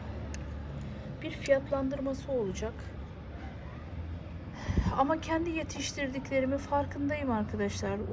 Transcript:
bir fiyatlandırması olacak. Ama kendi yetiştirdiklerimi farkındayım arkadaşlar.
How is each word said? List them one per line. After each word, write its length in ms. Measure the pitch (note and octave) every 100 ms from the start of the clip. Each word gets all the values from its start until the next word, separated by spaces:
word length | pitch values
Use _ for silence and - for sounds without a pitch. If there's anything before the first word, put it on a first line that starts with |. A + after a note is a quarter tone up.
| - - - - - - - - - - - -
bir 100 | D4+
fiyatlandırması 1000 | - - C4+ C4+ C#4 C4+ C#4 C4+ C4+ -
olacak. 420 | C4 G3+ F3+ C#3 - - - - - - - - - - - - - - - - - - - - - - -
Ama 240 | C#4 D#4+
kendi 280 | D#4 D#4+ E4+
yetiştirdiklerimi 1080 | D#4+ D4+ D4 C#4 - C#4 C4+ - C4+ C4 C#4
farkındayım 760 | - C#4+ C#4+ C#4+ C#4+ D4+ C#4
arkadaşlar. 680 | A3 G#3 G#3+ G3+ - G3+ G3+ A3